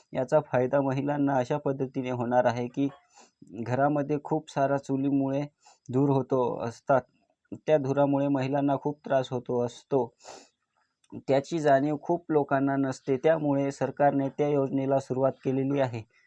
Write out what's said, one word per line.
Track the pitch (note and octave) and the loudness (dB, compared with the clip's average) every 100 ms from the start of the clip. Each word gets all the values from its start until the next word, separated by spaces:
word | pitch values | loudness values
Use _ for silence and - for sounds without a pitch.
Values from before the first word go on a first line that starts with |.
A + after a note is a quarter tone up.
| - | -10
याचा | C#3+ B2+ D#3 | -4 2 2
फायदा | C#3+ B2 B2+ C#3 | 2 0 2 2
महिलांना | C3+ B2+ C#3 C#3+ C#3 C3+ | 0 -2 -2 0 0 0
अशा | A#2+ D3 | 0 -2
पद्धतीने | D3 C3+ C3 C#3 B2+ | -2 -4 -4 -4 -4
होणार | B2 A#2+ B2 B2 | -4 0 2 2
आहे | A#2 A#2+ | 0 -4
की | C#3 C#3 - _ - - _ - F#2 | -2 -2 -4 _ -20 -20 _ -16 -8
घरामध्ये | A2+ B2+ D3 D3 C#3+ D3 | -4 0 0 0 -2 -4
खूप | - D#3+ - | -2 -6 -4
सारा | D3+ C#3 C#3 | -2 0 -2
चुलीमुळे | - C3+ C#3 C#3 C3+ C#3 C#3+ _ _ _ - | -2 -2 0 0 0 -4 -6 _ _ _ -4
धूर | B2 C#3+ | 0 4
होतो | C3+ B2+ C3 A#2+ A2 | 2 2 0 0 -2
असतात, | A#2 A2+ - C3 - _ _ _ - - | -8 -6 0 0 0 _ _ _ -18 -8
त्या | - D#3 | 0 2
धुरामुळे | C3 C#3 C#3+ C#3 C#3+ | 2 2 2 2 0
महिलांना | C#3 C3 C#3+ C#3 C3+ | 0 0 0 0 0
खूप | D3 D3 - | -4 -6 -2
त्रास | C3+ B2+ | -2 -2
होतो | B2 A#2+ B2 A#2+ | -6 -4 -2 -4
असतो, | - - C#3 A#2 _ - - - _ _ _ _ _ _ A#2 | -6 -4 -2 -2 _ -20 -20 -20 _ _ _ _ _ _ -10
त्याची | - C3+ C#3+ E3+ | -2 -2 0 -2
जाणीव | D3 C3+ D3 D3 | 2 2 2 -4
खूप | - F3 - | -2 -4 0
लोकांना | D3+ C#3+ C#3 C#3 C#3 | 0 2 0 0 0
नसते. | C3+ C3 - C3 | -2 -4 -4 0
त्यामुळे | D#3 D#3+ D3 C#3 C#3 | 2 2 2 0 -2
सरकारने | - C3 - C#3+ C#3 C3+ | -2 -4 2 2 2 -2
त्या | C3+ D3 | -2 0
योजनेला | C#3+ C3+ C3+ C3+ C3+ | 2 0 0 0 0
सुरुवात | - B2+ C3 - C#3 | 0 -2 -2 -2 -4
केलेली | C3 C3+ C#3 | -2 -2 -2
आहे. | C3 A#2 - _ | -2 -4 -14 _